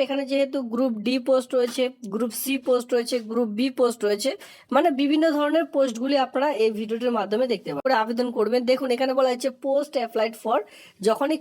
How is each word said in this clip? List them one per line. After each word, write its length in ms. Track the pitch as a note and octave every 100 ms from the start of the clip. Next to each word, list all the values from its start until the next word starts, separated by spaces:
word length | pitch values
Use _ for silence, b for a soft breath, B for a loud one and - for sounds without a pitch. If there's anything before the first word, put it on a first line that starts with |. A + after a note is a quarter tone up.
| C4+
এখানে 180 | C#4 C4
যেহেতু 260 | C#4 C4+ C4+ A#3
গ্রুপ 200 | A#3 C4+ G#3+ G#3+
ডি 80 | B3+ B3+
পোস্ট 220 | C4 B3+ C4
রয়েছে, 260 | A#3+ C4 B3+ C4 G#3
গ্রুপ 180 | G#3+ A#3+ -
সি 120 | C4 C4+ C4
পোস্ট 200 | B3 A#3+ A#3+
রয়েছে, 200 | A#3+ B3 G#3+
গ্রুপ 180 | A#3+ A3+ G#3
বি 80 | C4 B3+
পোস্ট 200 | A#3+ A#3+ G#3
রয়েছে, 240 | G#3 C4 G4+ B B B B3+
মানে 120 | E4+ C4
বিভিন্ন 240 | C#4+ D#4 E4 D4
ধরনের 280 | D4 D#4+ E4 C#4+
পোস্টগুলি 400 | C4+ A3+ C4+ C#4+ B3
আপনারা 220 | B3+ D4 A3
এই 80 | A3 G#3+
ভিডিওটির 340 | G#3+ A3+ B3 A3+
মাধ্যমে 260 | G3 G#3+ B3+
দেখতে 160 | G3+ -
পাবেন। 160 | C#3+ C4
করে 100 | A3+
আবেদন 240 | A3 A#3 B3 A#3+
করবেন। 240 | G#3 B3 A#3+
দেখুন 160 | C4 C4 A#3+
এখানে 160 | C4 C4
বলা 100 | B3+
হচ্ছে 160 | B3 C4+ B3+
post 280 | C#4 C#4 C#4+ C4+ A#3
applied 300 | A#3 A3+ A3+
for, 160 | A3 C4+ G#4 B B _ G3+
যখনই 300 | A3 C#4+ D#4